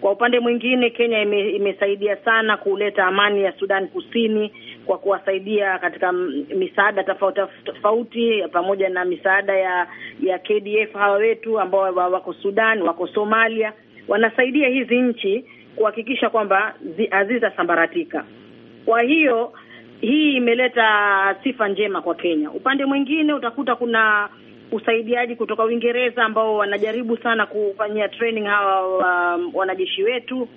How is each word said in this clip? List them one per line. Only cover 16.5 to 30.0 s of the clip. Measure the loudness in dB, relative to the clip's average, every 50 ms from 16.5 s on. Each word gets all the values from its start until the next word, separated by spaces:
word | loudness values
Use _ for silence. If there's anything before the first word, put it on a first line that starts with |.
| 2 2 2 0 -4 -8 -12 -12 -4
zi-, | -2 -2
hazitasambaratika. | 0 2 2 2 2 0 0 0 0 0 0 0 0 2 2 2 2 0 -4 -6 -4 -6 -10 -10 -10 -18 -20 -20 -20 -20 -20 -20 -20 -20 -12 -2
Kwa | 0 2 2 2
hiyo | 2 4 4 4 2 2 0 -2 -4 -8 -18 -20 -20 -20 -20 -20 -20 -14 -8
hii | -2 0 2 2 2 2 2
imeleta | 2 2 2 2 2 0 0 2 2 2 4 4 2 2 2 2 2 2 0 -2 -2 -4
sifa | -6 -2 -2 -2 -2
njema | 0 -2 -2 -2 -2 -4 -4
kwa | -4 -6
Kenya. | -2 -2 -2 0 0 -2 -4
Upande | -6 -4 -2 -2 0 0 0
mwingine | 0 0 0 0 0 0 0 2 0 0
utakuta | 0 -2 -6 -6 -4 -2 -2 -2
kuna | -2 -2 0 2 2 4 4 4 2 0 -2 -8 -18 -20 -20 -20 -20 -12 -6 -6
usaidiaji | -4 -2 0 0 0 0 0 -2 -2 -2 -4 -4
kutoka | -6 -6 -6 -2 -2 0
Uingereza | 0 0 0 0 0 0 0 -2 -2 0 0 -2
ambao | 0 2 0 0 2 2
wanajaribu | 0 0 0 0 -2 -2 -2 -4 -4 -4 -4 -4
sana | -2 0 -2 0 0 0
kufanyia | -2 -2 -4 -2 -4 -2 -4 -6 -4 -2 -2 -2 -2
training | -2 -2 -2 -2 -2 -2 -2
hawa, | 0 0 2 2 2 2 2 0 0 0 0 2 2 2 2 2 0 0
um, | -2 -4 -4 -2
wanajeshi | -2 -2 -2 -2 -4 -4 -4 -2 -2